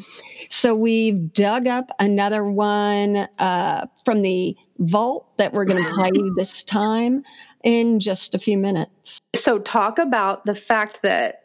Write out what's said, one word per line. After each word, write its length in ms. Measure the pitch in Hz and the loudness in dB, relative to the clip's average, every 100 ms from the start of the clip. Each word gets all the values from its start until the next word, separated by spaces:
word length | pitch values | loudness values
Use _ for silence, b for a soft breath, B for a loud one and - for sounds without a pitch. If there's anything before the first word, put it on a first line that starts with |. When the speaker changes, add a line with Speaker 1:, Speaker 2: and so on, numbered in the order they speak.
| B B B B B | B B B B B
Speaker 1:
So 240 | - 240 220 | -2 0 2
we've 560 | 226 226 226 202 160 | 2 2 2 0 -2
dug 360 | - 202 240 247 | 0 0 2 0
up 220 | 247 254 - | -2 -6 -2
another 460 | 202 202 202 214 | 0 2 2 0
one, 720 | 202 202 208 208 208 202 202 202 - - | -2 0 0 2 0 0 0 0 -2 -2
uh, 480 | 185 180 170 147 - _ | -2 0 0 -2 -6 _
from 160 | - 220 | 0 2
the 360 | 190 185 180 190 b - | 2 0 -2 -6 b -4
vault 480 | 165 208 233 277 - - | 0 2 0 -4 -8 -2
that 140 | 196 | 0
we're 120 | 202 | 0
gonna 240 | 190 185 165 | 0 0 0
play 160 | 190 185 | 0 2
you 220 | 190 196 | 2 0
Speaker 2:
<laughs> 20 | 175 | -2
Speaker 1:
this 280 | 190 - | -4 -6
time 580 | - 202 214 220 240 262 - B B B | -4 -2 0 0 2 0 -4 B B B
in 380 | 233 233 233 220 | 0 2 4 2
just 340 | 196 190 - | 0 -4 -4
a 40 | 190 | -4
few 180 | 220 202 | 0 0
minutes. 600 | 196 180 156 _ - - _ - | 0 -2 -4 _ -20 -20 _ -2
Speaker 2:
So 240 | - 214 | 0 0
talk 400 | 196 233 208 220 | 0 0 0 0
about 440 | 285 240 196 196 | 0 0 0 -2
the 120 | 214 208 | -4 -6
fact 460 | - 226 214 - | 0 0 0 -4
that, 400 | 196 190 117 - | -2 0 -2 -6